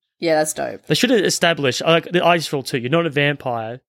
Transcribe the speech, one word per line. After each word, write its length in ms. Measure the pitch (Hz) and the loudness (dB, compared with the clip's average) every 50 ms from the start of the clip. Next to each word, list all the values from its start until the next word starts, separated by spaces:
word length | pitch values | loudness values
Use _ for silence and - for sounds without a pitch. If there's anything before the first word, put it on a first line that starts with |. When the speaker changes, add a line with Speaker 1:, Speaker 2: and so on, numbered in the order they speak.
| _ _ _ - | _ _ _ -4
Speaker 1:
Yeah, 160 | 170 165 156 | 0 2 2
that's 180 | 156 156 - | 2 2 0
dope. 320 | - - 135 120 - - _ | -2 -6 -6 -8 -8 -8 _
Speaker 2:
They 80 | - 156 | -2 0
should 140 | - - 233 | 2 4 4
have 100 | 262 202 | 4 4
established, 600 | 165 - - - 180 170 165 156 139 127 120 - | 2 2 0 2 2 0 2 2 0 -2 0 0
I 100 | - 165 | 2 2
like, 180 | 165 165 - - | 2 2 2 0
the 140 | 175 175 - | -2 2 2
eyes 280 | 170 175 170 143 - | 4 2 2 0 -4
rule 100 | 156 135 117 | -6 -6 -6
too. 140 | - 147 127 | -4 -4 -4
You're 120 | 117 127 | -2 0
not 160 | 160 170 170 | 0 0 0
a 40 | 160 | 0
vampire 720 | 127 147 143 147 143 - - 131 120 113 110 110 123 131 _ | -2 0 0 0 -2 -4 -6 -6 -6 -6 -6 -8 -10 -14 _